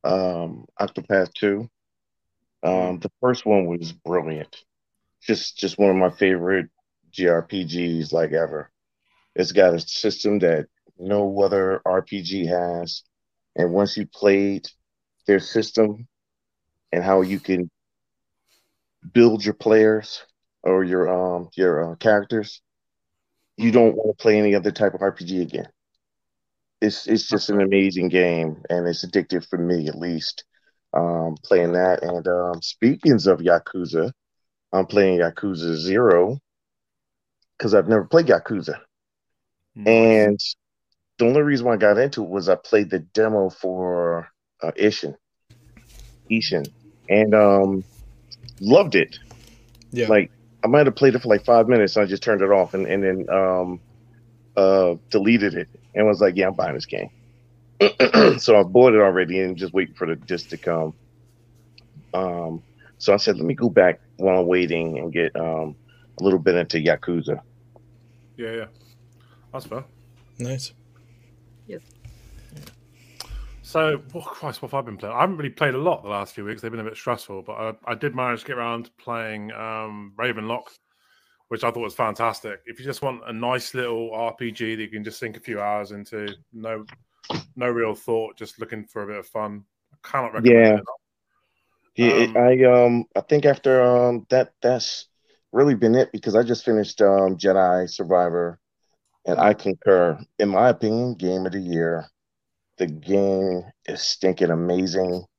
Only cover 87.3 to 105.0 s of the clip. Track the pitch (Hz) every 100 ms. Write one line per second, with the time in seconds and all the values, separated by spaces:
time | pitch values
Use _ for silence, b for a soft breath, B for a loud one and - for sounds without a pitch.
87.3 | - - - 123 120 113 107 - 113 110
88.3 | - 110 - 113 107 101 113 101 104 92
89.3 | 113 107 104 101 _ _ _ - 139 120
90.3 | 107 117 117 113 107 98 - _ _ _
91.3 | _ _ _ _ _ _ - 120 104 117
92.3 | 113 123 127 127 123 123 120 110 - -
93.3 | 147 143 139 135 131 123 123 123 120 98
94.3 | 127 127 _ 120 127 - - - _ _
95.3 | _ _ 110 143 117 110 123 - 104 -
96.3 | 107 117 117 - 110 101 - 101 98 95
97.3 | 90 98 95 92 90 90 - 90 92 90
98.3 | 87 87 85 _ _ _ _ _ _ -
99.3 | 87 101 104 101 90 - 92 87 76 -
100.3 | _ 104 95 123 117 110 113 123 101 90
101.3 | 92 92 95 87 85 82 82 - _ _
102.3 | _ _ _ _ _ 90 78 78 98 98
103.3 | 95 95 90 92 _ - - - - 92
104.3 | 85 87 82 87 90 92 90